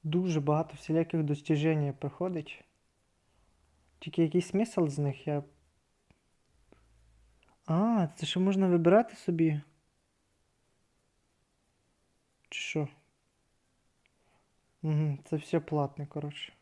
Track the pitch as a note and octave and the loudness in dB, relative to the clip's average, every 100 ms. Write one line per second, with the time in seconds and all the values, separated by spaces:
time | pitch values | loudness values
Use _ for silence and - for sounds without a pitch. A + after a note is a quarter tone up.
0 | D#3 E3+ F#3 D#3 C#3+ D3+ D#3+ - - D#3+ | 0 0 0 0 0 0 -2 -8 -2 0
1 | E3 E3+ D3+ D3 - D3+ D#3 D#3 C#3+ C#3 | 2 0 0 -2 0 0 2 2 0 -4
2 | - - F#3 F3 D3+ - _ _ _ _ | -8 -4 -6 -6 -10 -16 _ _ _ _
3 | _ _ _ _ _ _ _ _ _ _ | _ _ _ _ _ _ _ _ _ _
4 | - D3 E3 F3+ F3 F#3+ A3+ - D#3+ C#3+ | -8 0 2 2 0 0 0 0 0 0
5 | C#3+ C3+ - D3 C#3+ _ _ _ _ _ | -2 -2 -4 -4 -6 _ _ _ _ _
6 | _ _ _ _ _ _ _ - _ _ | _ _ _ _ _ _ _ -20 _ _
7 | _ _ _ _ _ _ - E3 A3 A3+ | _ _ _ _ _ _ -4 0 2 2
8 | E3 - D#3 F3+ F#3+ F#3+ F#3+ F3 E3+ G3+ | 0 -2 -4 0 2 2 4 4 6 6
9 | A#3 - - E3+ D#3+ D3 - _ _ _ | 4 -4 -4 2 2 2 -6 _ _ _
10 | _ _ _ _ _ _ _ _ _ _ | _ _ _ _ _ _ _ _ _ _
11 | _ _ _ _ _ _ _ _ _ _ | _ _ _ _ _ _ _ _ _ _
12 | _ _ _ _ _ - - D#3+ D3 - | _ _ _ _ _ -12 -6 -4 -4 -8
13 | _ _ _ _ _ _ _ _ _ _ | _ _ _ _ _ _ _ _ _ _
14 | _ _ _ _ _ _ _ _ D#3 D3+ | _ _ _ _ _ _ _ _ -2 0
15 | D#3 C#3 - D#3 - E3 D#3 D3+ C#3 - | 0 -2 -4 -6 -2 -2 0 -2 -2 -6
16 | C#3+ D3+ D3 D3 - _ | -10 -8 -8 -10 -14 _